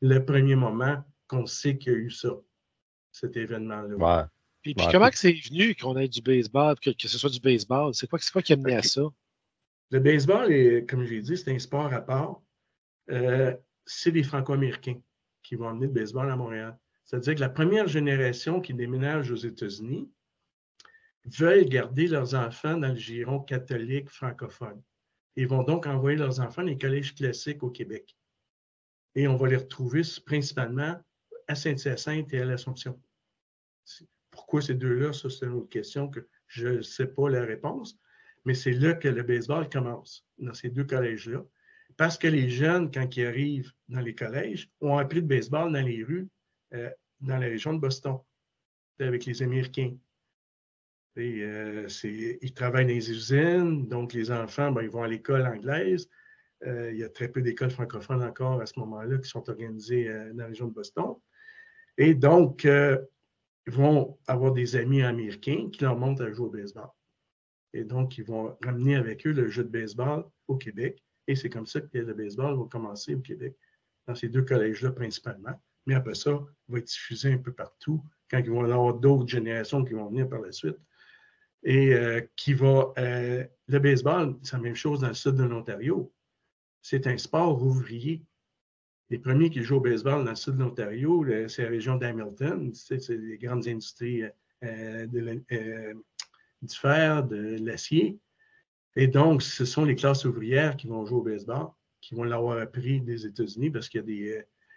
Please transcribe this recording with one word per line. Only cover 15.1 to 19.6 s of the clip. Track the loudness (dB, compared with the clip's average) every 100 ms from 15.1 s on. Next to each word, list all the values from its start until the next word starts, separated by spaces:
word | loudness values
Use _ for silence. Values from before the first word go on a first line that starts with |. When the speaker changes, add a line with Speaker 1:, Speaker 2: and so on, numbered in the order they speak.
| _ _ _
Speaker 1:
qui | -12 -8
vont | -6
emmener | -4 -2
le |
baseball | 0 -2 -2 -2
à | -2
Montréal. | -4 -6 -10 -12 _ _
C'est-à-dire | _ -4 -2
que | 0
la | -2
première | 2 2 4 2
génération | 2 2 2 2 0 -2 -2
qui | -2
déménage | -4 -4 -2 0 -2 -2
aux | -4
États-Unis | -6 -8